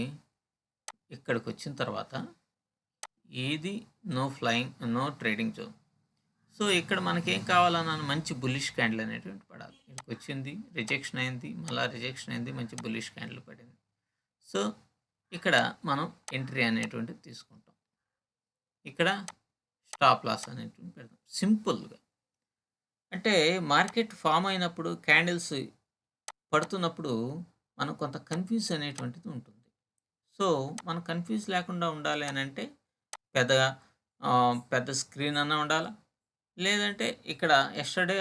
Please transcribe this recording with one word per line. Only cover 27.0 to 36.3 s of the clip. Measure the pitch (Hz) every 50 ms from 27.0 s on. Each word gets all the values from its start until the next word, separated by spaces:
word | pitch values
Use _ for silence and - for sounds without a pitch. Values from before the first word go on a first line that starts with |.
| 160 143 120 110 117 127 143 170 175 - _ _ _ _ _ -
మనం | 139 147 147 -
కొంత | 156 139 135 - - -
కన్ఫ్యూజ్ | 160 170 185 185 226 226 214 - 180
అనేటువంటిది | 151 147 143 135 - - 123 123 170 - 202 151
ఉంటుంది. | 120 - - 107 110 _ _ _ _ _ _ _ _ _ _ _ _ _ _ _
So | - 196 190 160 139 135 143 - - -
మనం | 175 165 170 170 -
కన్ఫ్యూజ్ | 165 175 175 - 220 214 208 - 247
లేకుండా | 240 175 - 180 175 170 170 156
ఉండాలి | 151 147 151 151 147 147 143
అని | 139 135 135
అంటే | 135 139 147 220 285 - _ _ _ _ _ _ _ - - _ _ -
పెద్దగా, | 135 123 123 135 131 131 131 131 - - _ _ _ _ _ _ _ 135
ఆ, | 135 127 123 123 123 123 123 123 - 135
పెద్ద | 127 123 135 135 135
స్క్రీన్ | - - - 139 143 147 147 147 147
అన్నా | 147 156 151 151
ఉండాలా, | 151 156 160 156 - - - _ _ _ _ _ _